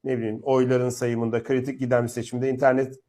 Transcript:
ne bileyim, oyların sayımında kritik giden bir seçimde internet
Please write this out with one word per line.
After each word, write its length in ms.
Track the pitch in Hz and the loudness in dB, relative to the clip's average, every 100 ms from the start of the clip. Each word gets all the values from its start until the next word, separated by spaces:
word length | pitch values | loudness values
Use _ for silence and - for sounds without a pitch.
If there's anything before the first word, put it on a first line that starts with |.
ne 140 | 131 127 | -2 -2
bileyim, 220 | 113 107 | -2 -4
oyların 460 | - 131 127 127 123 | 2 2 4 2 0
sayımında 540 | 120 123 117 117 117 | -2 -2 0 0 -2
kritik 360 | 117 131 131 127 | 0 -2 -2 -6
giden 220 | 127 123 | 0 0
bir 40 | 120 | 0
seçimde 420 | 120 110 123 135 | -6 -6 -4 -2
internet 440 | 131 139 131 131 131 | 2 2 4 0 -6